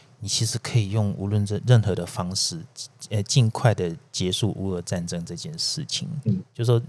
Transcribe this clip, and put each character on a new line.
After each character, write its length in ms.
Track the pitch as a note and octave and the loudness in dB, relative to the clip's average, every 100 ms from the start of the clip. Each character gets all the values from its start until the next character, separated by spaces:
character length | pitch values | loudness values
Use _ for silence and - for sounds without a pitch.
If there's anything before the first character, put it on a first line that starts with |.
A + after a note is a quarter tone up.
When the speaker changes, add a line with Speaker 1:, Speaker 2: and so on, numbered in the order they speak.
| - - | -20 -10
Speaker 1:
你 80 | G2+ | -4
其 160 | - | 0
实 140 | A2+ A#2 | 0 -2
可 220 | - A#2+ | 0 0
以 100 | G2 | 2
用 240 | A2 G2+ | 0 0
无 140 | F#2 G2 | -2 0
论 180 | G#2 G2 | 0 0
任， 160 | G#2 A#2 | 0 6
任 140 | A#2+ | 6
何 120 | G#2 | 6
的 120 | E2+ F2 | 0 -4
方 280 | - F2+ F#2+ | -4 -4 -2
式， 220 | - E2 - - - - - | -2 -4 -12 -16 -16 -16 -4
呃， 100 | A2 | -4
尽 260 | G2 - A2+ | 2 4 4
快 220 | - A#2+ | 4 2
的 220 | G2 F2 E2 _ | 2 0 -4 _
结 200 | - F#2 | -4 -2
束 200 | F2+ G#2 | 0 0
乌 160 | - F#2+ | -2 -4
俄 120 | F2 | -4
战 240 | E2+ F#2 E2+ | -4 -4 -4
争 180 | F2 | -6
这 120 | E2+ E2+ | -8 -10
件 180 | E2 D#2+ | -10 -6
事 260 | - - - | -4 -4 -6
情。 240 | - - C#3+ A2+ | -6 -6 -4 -2
Speaker 2:
嗯。 160 | F#2 - | -2 -4
Speaker 1:
就 120 | - A#2 | -4 2
说 160 | A#2 | 2